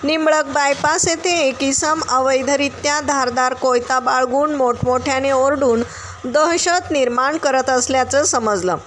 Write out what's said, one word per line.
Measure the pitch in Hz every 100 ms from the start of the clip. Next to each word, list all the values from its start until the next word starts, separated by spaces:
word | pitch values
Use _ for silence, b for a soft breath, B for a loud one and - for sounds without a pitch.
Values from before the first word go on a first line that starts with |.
निंबळक | 277 320 311 311 277
बायपास | 277 285 277 294 330 370
येथे | 330 359 349 277
एक | 247
इसम | 277 269 302 311 -
अवैधरित्या | 254 262 269 254 277 285 277 294 294
धारदार | 294 285 254 247 254
कोयता | 254 262 247 247 262
बाळगून | 247 254 254 262 294 294
मोठमोठ्याने | 254 240 247 254 269 262 277
ओरडून | 269 262 285 269 226 233 B B B 254
दहशत | 254 330 339 349 349 359
निर्माण | 302 254 240 269 311
करत | 294 262 254
असल्याचं | 254 - 262 254 269
समजलं. | 302 247 220 202 180 165